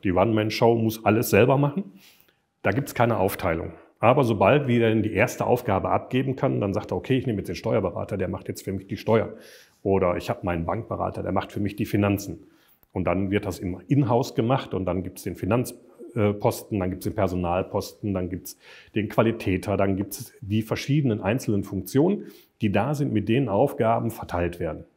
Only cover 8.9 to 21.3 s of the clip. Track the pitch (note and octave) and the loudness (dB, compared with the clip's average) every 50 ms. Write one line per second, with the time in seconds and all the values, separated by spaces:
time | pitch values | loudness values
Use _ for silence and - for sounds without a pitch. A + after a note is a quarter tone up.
8.9 | A2 - - G#2+ A2+ A2 G2 - - - - - - - - _ _ _ - G2+ | -10 -6 0 2 2 2 2 0 -6 -12 -18 -20 -20 -20 -20 _ _ _ 0 0
9.9 | G2 F#2+ F#2 F2 F2+ F2 - - A2 - - F2+ F2 E2 E2+ E2+ F2+ A2+ A2+ - | 2 4 4 2 0 0 -4 -6 -6 -4 -4 -2 -2 -2 -2 -4 -4 -4 -6 -6
10.9 | G2 F#2 F2+ F#2 F#2+ F#2+ F#2 F#2 F#2+ F#2+ - - - - G#2 G2 - - G#2+ - | -6 -4 -4 -4 -4 -6 -6 -4 -2 -2 -4 -4 -4 -4 -4 -4 -4 -4 -4 -2
11.9 | - G2+ G2+ G2+ G2+ F#2+ - - D#2+ - - - _ _ _ _ _ _ _ _ | 0 2 2 2 2 0 -2 -8 -12 -14 -16 -20 _ _ _ _ _ _ _ _
12.9 | - G2 E2+ F2 F2 F#2+ G2 F#2+ G2+ G2+ - G2 E2+ - G#2 F2+ F2 - - - | -8 -4 -2 0 0 0 0 0 -2 -2 -2 -4 -6 -6 -6 -8 -8 -8 -4 0
13.9 | D3 C#3 C#3 A2 A#2+ A#2+ C3+ - - C#3 A2+ A#2 C3+ C3 - - G#2 F#2+ F#2 F2+ | 2 2 4 4 2 0 0 0 -2 -2 0 0 0 0 -2 -4 -6 -4 -2 -2
14.9 | F2 F#2+ F2+ F#2 - - - F#2+ F2+ - - F#2 A2 C3 B2 - - - - - | -2 -2 -4 -6 -10 -10 -10 -10 -8 -4 -2 0 2 0 0 -2 -8 -14 -18 -20
15.9 | - - - - - A#2+ G#2 G#2 G2+ G#2 - A#2+ G#2+ - - - A2+ G2 F#2 F#2 | -20 -20 -18 -8 -2 0 2 2 2 2 0 0 0 -2 -4 -4 -4 -2 -2 -2
16.9 | F2 F2+ - G2+ - - G2 F2 F2+ F2+ F2+ E2+ F2 F#2 F#2+ - - G2+ - - | -4 -4 -6 -6 -2 0 0 0 0 -2 -2 0 0 0 -2 -2 -4 -6 -6 -6
17.9 | - - - G#2 F#2+ F#2 F2+ F2 F#2 F2 - - - - _ - - - - _ | -8 -8 -6 -4 -2 -2 -4 -4 -6 -8 -10 -14 -18 -20 _ -20 -20 -20 -20 _
18.9 | - G#2+ G2+ - - C3 A2+ A2+ A2+ - - G#2 F#2 F#2 - G#2 G2 F#2+ G2 G2 | -4 -4 -4 0 2 2 2 2 2 0 -2 -2 -2 0 0 -2 0 0 0 0
19.9 | F#2+ F#2 G#2 - - - - - - - - F#2+ G#2 A2 A2 - - - - - | 0 0 -2 -6 -8 -12 -14 -16 -18 -14 -6 -2 -2 -2 -2 -2 -4 -6 -2 0
20.9 | C#3 D#3 C#3 B2+ G#2 G2+ F2+ F#2+ | 0 2 2 2 0 0 0 0